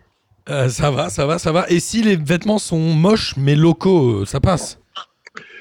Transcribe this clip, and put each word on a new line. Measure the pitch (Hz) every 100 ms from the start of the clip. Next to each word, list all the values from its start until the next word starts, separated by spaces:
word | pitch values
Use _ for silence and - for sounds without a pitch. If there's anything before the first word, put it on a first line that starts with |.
| _ _ _ _ -
Euh, | 143 127
ça | - 147
va, | 131 170
ça | - 143
va, | 175
ça | 165
va. | 165 -
Et | 175
si | - 226
les | 214 180
vêtements | 143 170 208 214
sont | - 165
moches | 160 156 180 220 - 135
mais | 139
locaux, | 147 165 160 190 180 123 101
euh, |
ça | 101 -
passe ? | 196 - - - _ - - _ - - - -